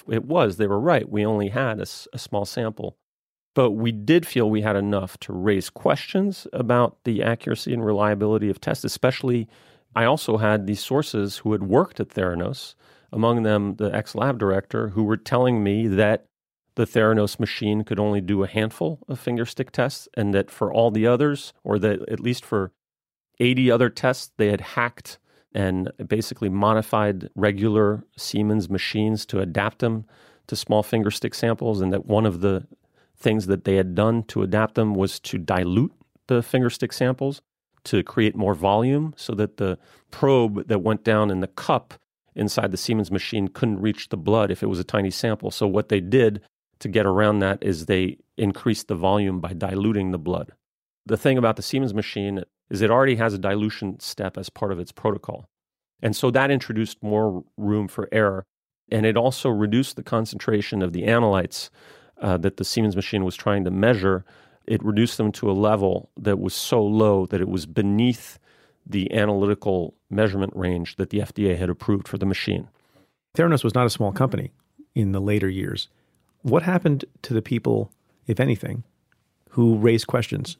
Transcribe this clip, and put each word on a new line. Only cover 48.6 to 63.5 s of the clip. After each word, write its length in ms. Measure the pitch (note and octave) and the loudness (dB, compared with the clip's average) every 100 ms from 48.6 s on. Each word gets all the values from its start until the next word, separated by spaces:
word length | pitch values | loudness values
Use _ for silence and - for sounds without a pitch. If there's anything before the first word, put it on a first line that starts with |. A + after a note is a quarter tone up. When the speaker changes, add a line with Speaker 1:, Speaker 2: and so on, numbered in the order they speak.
| B2 G#2+ - | -2 -2 -4
Speaker 1:
the 80 | F2+ | -2
volume 440 | F#2+ G#2 G2 F#2 | 0 2 0 -4
by 140 | E2+ | -6
diluting 560 | F2 F#2+ F#2+ G#2+ G#2 F#2+ | -6 -4 -2 0 0 -2
the 80 | F2+ | -4
blood. 340 | D#2+ F2 - _ _ _ _ _ - | -4 -6 -8 _ _ _ _ _ -6
The 120 | A2 | 0
thing 200 | C#3+ C3 | 2 2
about 200 | A#2 G#2+ | 2 0
the 40 | |
Siemens 320 | - C3 C3+ | -4 -2 -2
machine 500 | G#2 - G#2+ G2+ G2 - _ _ | -4 -4 -6 -4 -6 -8 _ _
is 100 | G2 | 0
it 80 | G#2+ | 4
already 280 | A#2+ C3+ A2+ | 4 4 2
has 180 | A2+ G2+ | 0 0
a 20 | |
dilution 600 | G2 G#2 G#2+ - G2+ - | -2 0 -2 -4 -8 -10
step 360 | - - F#2+ - | -12 -8 -8 -8
as 140 | F#2+ | -12
part 220 | - G#2 | -6 -4
of 80 | F2+ | -4
its 120 | F2+ | -8
protocol. 540 | - A2 G#2 - - - _ _ _ _ _ | -4 -4 -4 -8 -14 -16 _ _ _ _ _
And 140 | A2+ G#2+ | -4 0
so 160 | B2+ | 2
that 180 | B2 C#3 | 4 2
introduced 540 | C3+ - A2 A2 - | 2 0 -2 -4 -6
more 400 | G#2+ G#2+ A2 F2+ - - | -2 0 2 -2 -10 -4
room 300 | G#2 G#2 G2 | 0 0 -2
for 220 | - G2 | -6 -2
error. 340 | A2 G#2 F#2+ - _ _ _ _ | 2 2 0 -8 _ _ _ _
And 160 | A2+ A2 | 2 2
it 100 | G#2+ | 4
also 340 | B2 C3 C3+ | 2 0 0
reduced 460 | G#2+ G#2 A2+ C3+ - | 0 2 2 0 -6
the 80 | |
concentration 800 | - A#2 A2 G2 - G#2+ - G2+ | -4 -2 -2 -4 0 0 0 -2
of 120 | F2+ | -2
the 100 | E2+ | -2
analytes, 680 | G#2+ A#2 A2+ G2 F2+ - - _ - - _ - | 0 2 4 2 0 -8 -14 _ -20 -20 _ -6
uh, 160 | G2 F2+ | -2 0
that 200 | F#2+ - | 0 -2
the 60 | |
Siemens 320 | F#2+ - G#2+ F#2+ | -4 0 0 0
machine 300 | - G#2 F#2 | -2 -2 -2
was 100 | - | -2
trying 280 | G#2 | -2